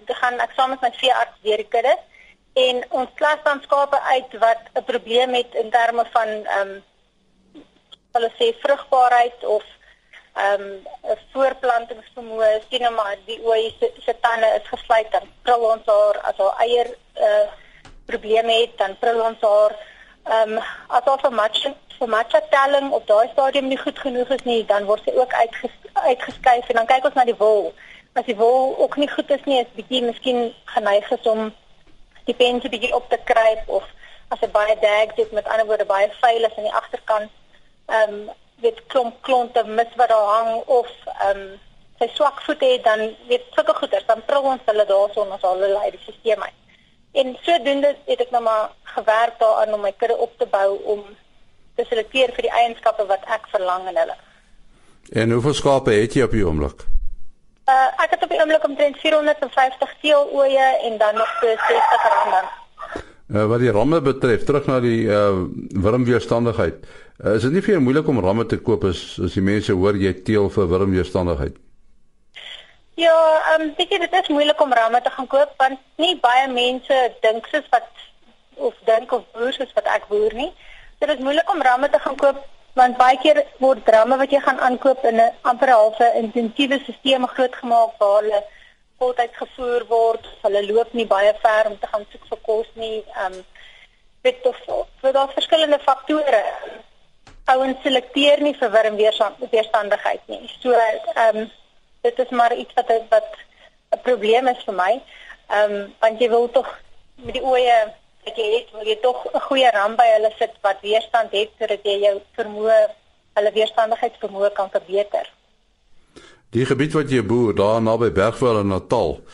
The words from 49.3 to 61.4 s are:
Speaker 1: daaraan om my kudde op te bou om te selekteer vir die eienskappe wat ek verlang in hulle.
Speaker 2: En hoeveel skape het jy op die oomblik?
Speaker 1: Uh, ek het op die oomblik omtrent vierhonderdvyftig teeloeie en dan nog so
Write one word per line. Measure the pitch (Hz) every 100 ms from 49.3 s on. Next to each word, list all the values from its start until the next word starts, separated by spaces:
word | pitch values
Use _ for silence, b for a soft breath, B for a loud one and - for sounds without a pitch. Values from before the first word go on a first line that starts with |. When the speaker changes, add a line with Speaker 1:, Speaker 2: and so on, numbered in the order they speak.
| -
Speaker 1:
daaraan | 226 220 214
om | 208
my | 202
kudde | - 233 226
op | 226 -
te | 233
bou | 202 196 202
om | - 208 202 208 _ _ _ _ _ -
te | 233
selekteer | 226 214 262 254 247
vir | 233
die | -
eienskappe | 240 233 226 220 196
wat | 196 -
ek | 220 -
verlang | 208 185 180 185
in | 170
hulle. | 165 - b b b - - _ _ _ -
Speaker 2:
En | 113 113
hoeveel | 120 131
skape | 135 143 135 131
het | 104 110
jy | 143 120
op | 110
die | 92
oomblik? | 78 71 - - - - - - - _ _
Speaker 1:
Uh, | - 262 262 -
ek | 320 349
het |
op | 349
die | 339
oomblik | 311 311 311
omtrent | 277 294 277
vierhonderdvyftig | 320 302 302 294 262 - 262 - 269 -
teeloeie | 294 294 285 277 269 269 262 262 233
en | 214
dan | 214 214
nog | 220
so | -